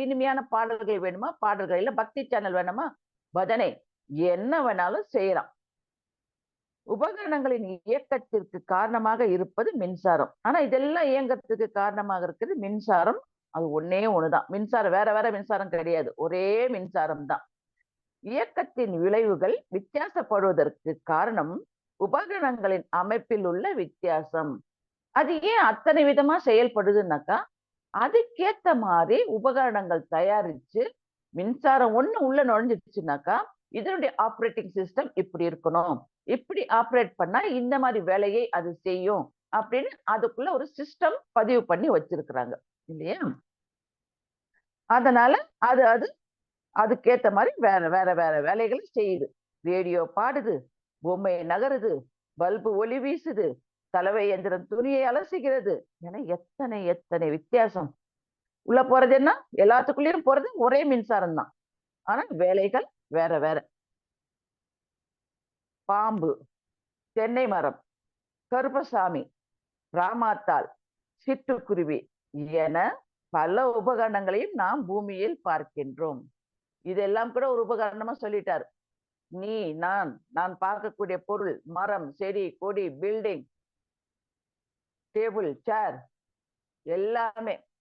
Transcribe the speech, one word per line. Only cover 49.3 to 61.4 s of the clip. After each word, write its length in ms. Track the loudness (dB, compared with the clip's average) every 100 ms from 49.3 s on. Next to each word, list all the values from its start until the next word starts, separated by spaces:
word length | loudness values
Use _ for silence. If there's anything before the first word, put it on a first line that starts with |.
| _ _ _ -2
ரேடியோ 320 | -2 0 -2 -2 -2
பாடுது, 360 | -2 -2 -2 -4 -8 _ _ _ -4
பொம்மை 280 | -2 -2 -2 -2
நகருது, 400 | -2 0 -2 -2 -4 -8 _ _ -4
பல்பு 340 | -2 0 -2 -2
ஒளி 160 | -2 -2 -4
வீசுது, 400 | -4 -4 -2 -2 -4 _ _ _
சலவை 320 | -2 0 2 0
எந்திரம் 340 | 0 -2 -4 -4
துணியை 320 | -4 0 0 0
அலசுகிறது 640 | 0 -2 -4 -2 -2 -2 -4 -8 _ -14
என 140 | -10 -6 -8
எத்தனை 420 | _ -8 -6 -4 -2
எத்தனை 360 | -2 -2 -2 -2 -4
வித்தியாசம். 540 | 2 2 2 0 -8 -12 _ _ _ _ _ _ 2
உள்ள 120 | 4 6
போறது 240 | 6 6 6
என்ன? 120 | 4 2 -2 4
எல்லாத்துக்குள்ளேயும் 640 | 6 6 4 0 0 2 2
போறது 200 | 2 0 0
ஒரே 160 | 2 4 2
மின்சாரம் 460 | 0 0 0 0
தான், 120 | -2